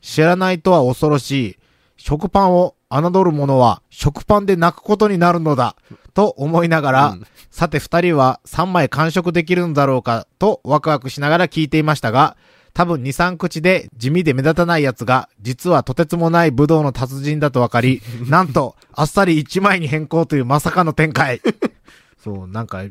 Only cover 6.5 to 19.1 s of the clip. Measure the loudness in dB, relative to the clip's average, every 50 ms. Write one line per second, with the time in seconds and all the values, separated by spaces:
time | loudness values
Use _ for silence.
6.5 | 0 0 2 2 0 0 0 2 2 4 2 2 0 -6 -16 _ _ _ -20 _
7.5 | _ -4 -4 -2 -2 -6 -6 -2 -2 0 2 2 2 2 2 2 0 -2 _ -12
8.5 | -4 -4 -4 0 0 0 0 0 0 -2 -2 0 0 -2 -2 -2 -2 -2 -2 0
9.5 | -2 -2 -2 -2 0 0 2 2 0 -2 -2 -2 -4 -4 -6 _ _ _ 0 0
10.5 | 0 -2 _ -2 -2 0 0 0 -2 -2 -2 -8 -10 -6 -2 0 0 0 0 -2
11.5 | -2 -4 -4 0 0 0 0 0 -2 -2 -2 -2 2 2 2 2 0 _ _ _
12.5 | _ _ _ _ _ -2 -2 0 0 -4 -4 -6 -4 -2 -2 -2 -2 -4 -6 -6
13.5 | -6 0 0 2 2 2 -2 -8 _ -6 -4 -2 0 0 2 0 0 2 2 0
14.5 | 2 2 0 0 2 0 0 -2 -2 -4 -2 0 0 0 0 -4 _ _ -8 -8
15.5 | -8 -6 0 2 2 2 2 -2 -2 -2 -2 -2 0 -2 0 2 2 2 2 2
16.5 | 2 2 2 4 4 2 2 0 -2 -4 -6 -6 -6 -8 -6 -4 -2 -2 -2 0
17.5 | 0 0 0 0 0 0 0 2 0 -2 -4 -14 -12 -12 -4 0 2 2 2 2
18.5 | 0 -2 -2 -2 -8 _ _ _ -4 -4 -4 -2